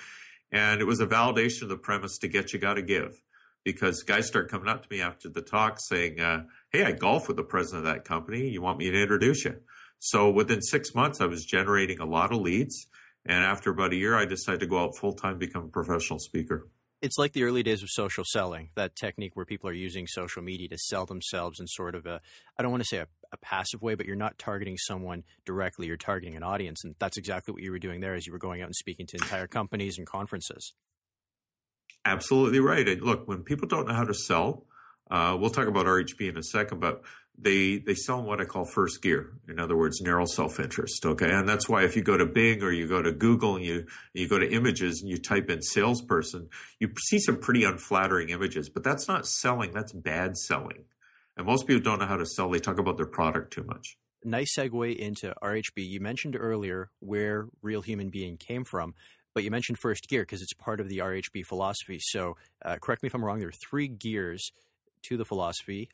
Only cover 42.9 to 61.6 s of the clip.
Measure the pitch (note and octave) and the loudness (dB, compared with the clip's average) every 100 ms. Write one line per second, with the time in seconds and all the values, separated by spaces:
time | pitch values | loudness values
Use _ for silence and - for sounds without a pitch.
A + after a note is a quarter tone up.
42.9 | F#2 E2 D#2 A2+ A#2 A2 F#2 F2 E2+ E2 | 2 2 4 6 6 4 0 0 -2 -4
43.9 | - - - - G2 - A2+ B2 - F2+ | -12 -10 -4 2 4 4 4 2 2 0
44.9 | E2 F#2+ F2+ - G2+ F2+ E2 - G#2+ A2 | -2 -4 -4 0 0 2 -2 0 4 4
45.9 | A#2+ - E2+ D#2 F2+ E2+ - - - G#2+ | 2 2 2 0 -6 -12 -16 -14 -4 -4
46.9 | - - G#3 - - - B2+ G2 F2+ - | -2 2 2 4 2 4 4 4 2 0
47.9 | F#2+ F#2+ F#2 D#2+ F2+ F#2+ - D2 - C3 | 2 4 2 0 -2 -2 -2 -6 -2 -2
48.9 | C#3+ - F#3 - - B2+ B2+ F#2 G#2+ G#2 | 0 0 -2 0 0 0 0 -2 -4 -6
49.9 | F#2 E2+ D#2+ F#2 F#2 - C#2+ - - - | -6 -4 0 -2 -2 -2 -2 -4 -12 -16
50.9 | _ _ _ _ - F#2 C3+ - A#2+ A2 | _ _ _ _ -4 2 2 6 4 4
51.9 | G2+ G2 F#2+ E2 - F#2 F2 G2+ F#2 F#2 | 2 2 0 -2 -2 0 2 0 0 0
52.9 | D#2+ D#2 - D#2+ E2 - - - - - | 0 -2 0 2 2 -4 -10 -8 -10 -12
53.9 | - _ _ A#2 A#2 C#3+ - C3+ A#2 A#2 | -20 _ _ -4 -2 -2 -2 -2 -2 -2
54.9 | A#2 G#2 G2+ F#2+ - G2+ G#2+ - - F#2 | -2 -6 -6 -8 -6 -2 -2 -4 -6 -6
55.9 | G2 G#2 B2+ D3+ B2+ A2+ A2 G2 F#2 F#2+ | -6 -6 -4 -4 -4 -2 -2 -2 -4 -8
56.9 | _ G2 G#2 G#2+ G#2 A2 - G#2+ G#2+ F#2 | _ -4 -2 0 -2 -6 -8 -6 -4 -4
57.9 | G2+ G2 F#2+ F2+ E2+ - B2 B2+ F#2 D#2+ | -6 -4 -6 -8 -8 -8 -8 -4 -6 -6
58.9 | - - _ _ A2+ G#2 A#2 A#2+ A#2+ A#2+ | -10 -20 _ _ -4 -2 -2 -2 -2 -2
59.9 | G#2 - C3 - G2+ F#2+ - - G#2+ F#2+ | -2 -2 -2 -2 -6 -10 -8 -6 -4 -4
60.9 | F#2+ F#2 F#2+ - G2 F2+ F#2 | -4 -2 -4 -6 -8 -6 -2